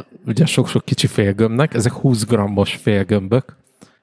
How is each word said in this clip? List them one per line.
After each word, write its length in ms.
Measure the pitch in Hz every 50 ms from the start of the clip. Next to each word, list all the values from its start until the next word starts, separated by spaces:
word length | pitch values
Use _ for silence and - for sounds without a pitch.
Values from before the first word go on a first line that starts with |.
| - - - - -
ugye 200 | 120 104 120 160
sok-sok 380 | - - - 143 - - 117 -
kicsi 220 | - - - -
félgömbnek, 680 | - - - 104 101 98 107 113 110 113 127 156 160 -
ezek 180 | 117 107 123
húsz 320 | - - - 135 123 107 107
grammos 480 | 104 113 107 101 101 101 101 98 - -
félgömbök, 800 | - - 117 104 98 98 - 107 101 95 95 113 - - - - _ _ _ _ _ - _ _ _